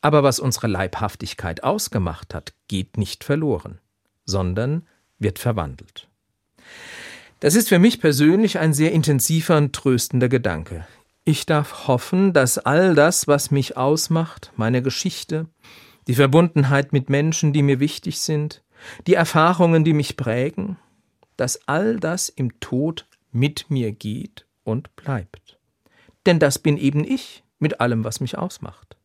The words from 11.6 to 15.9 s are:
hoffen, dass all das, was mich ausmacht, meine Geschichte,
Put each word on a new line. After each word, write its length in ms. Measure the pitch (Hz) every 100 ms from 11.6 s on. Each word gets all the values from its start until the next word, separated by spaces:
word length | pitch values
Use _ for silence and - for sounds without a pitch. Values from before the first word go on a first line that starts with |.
| 147 - -
hoffen, 440 | 123 - 185 196
dass 240 | 170 127 -
all 380 | - 151 185
das, 320 | 151 151 180 -
was 240 | 143 -
mich 260 | 139 131 -
ausmacht, 760 | 131 156 - 160 165 - -
meine 260 | - 113 123
Geschichte, 680 | 131 - 185 - - 156 160 _ - - -